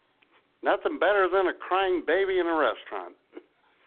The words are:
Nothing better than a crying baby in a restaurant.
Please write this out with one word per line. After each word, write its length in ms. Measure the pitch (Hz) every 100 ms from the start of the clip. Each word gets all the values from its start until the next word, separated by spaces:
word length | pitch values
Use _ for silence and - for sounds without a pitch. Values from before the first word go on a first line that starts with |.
| _ _ _ _ _ _
Nothing 360 | 139 196 202 151
better 280 | 165 208 185
than 160 | 190 180
a 60 |
crying 500 | - - 185 190 175 143
baby 320 | 180 196 185
in 60 | 170
a 100 | 160
restaurant. 600 | 131 101 - 101 90 - _ - - _ _ _